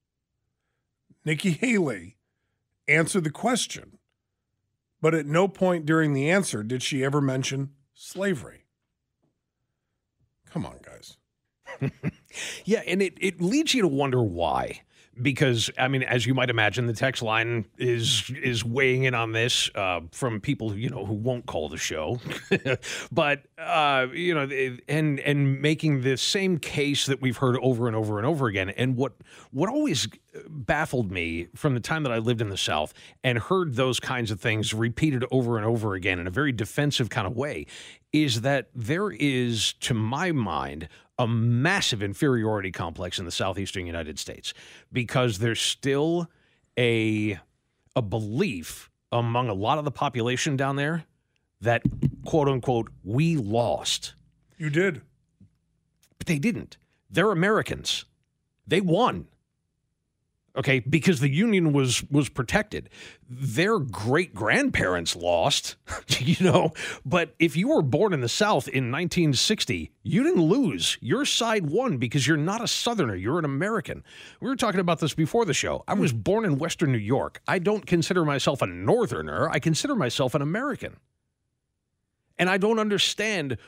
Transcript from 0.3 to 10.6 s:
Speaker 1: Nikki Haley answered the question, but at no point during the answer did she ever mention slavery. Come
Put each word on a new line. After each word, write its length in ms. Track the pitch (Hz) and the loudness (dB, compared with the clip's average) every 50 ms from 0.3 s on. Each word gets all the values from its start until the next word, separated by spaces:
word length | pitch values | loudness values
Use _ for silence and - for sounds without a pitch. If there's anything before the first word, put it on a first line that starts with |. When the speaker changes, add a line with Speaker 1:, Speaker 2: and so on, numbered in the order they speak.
| _ _ _ _ _ _ _ _ _ _ _ _ _ _ _ _ _ _ - | _ _ _ _ _ _ _ _ _ _ _ _ _ _ _ _ _ _ -4
Speaker 1:
Nikki 260 | 151 160 147 - 185 | -2 -2 0 2 0
Haley 640 | 156 - 240 254 226 196 170 135 110 92 82 92 - _ _ _ _ _ _ _ _ _ _ _ _ _ - | 2 2 2 2 2 2 2 0 -2 -6 -10 -16 -20 _ _ _ _ _ _ _ _ _ _ _ _ _ 0
answered 380 | - 147 160 160 - - 190 156 | 2 4 4 4 2 0 -2 -2
the 40 | 156 | -2
question, 720 | - - - 247 254 - - - - - - - - _ _ _ _ _ _ _ _ _ _ _ _ _ _ _ _ _ _ _ _ - | -6 -2 0 0 0 0 -2 -4 -8 -14 -14 -18 -20 _ _ _ _ _ _ _ _ _ _ _ _ _ _ _ _ _ _ _ _ 0
but 120 | 156 160 165 | 2 2 2
at 120 | 160 143 | 2 0
no 220 | 143 151 175 196 | 2 4 4 4
point 380 | 190 - - 190 185 180 170 151 | 4 2 0 2 2 2 0 2
during 280 | 156 160 160 156 147 143 | 2 4 4 4 4 2
the 180 | 135 139 156 | 2 2 2
answer 320 | 180 202 - - - 104 107 | 2 2 2 0 -2 -4 -4
did 180 | 113 127 127 | -4 -4 -4
she 220 | - - 151 131 135 | -4 -2 -2 0 0
ever 180 | 139 139 147 | 2 2 2
mention 500 | 139 135 131 135 131 - 139 135 139 139 - _ _ _ _ | 2 2 0 0 -2 -2 -4 -4 -6 -8 -10 _ _ _ _
slavery. 720 | _ - - - 175 196 202 175 120 76 58 - - _ _ _ _ _ _ _ _ _ _ _ _ _ _ _ _ _ _ _ _ _ _ _ _ _ _ _ _ _ _ _ _ _ _ _ _ _ _ | _ -20 -14 -8 -2 0 0 -2 -2 -4 -14 -18 -20 _ _ _ _ _ _ _ _ _ _ _ _ _ _ _ _ _ _ _ _ _ _ _ _ _ _ _ _ _ _ _ _ _ _ _ _ _ _
Come 160 | - 165 | -8 -8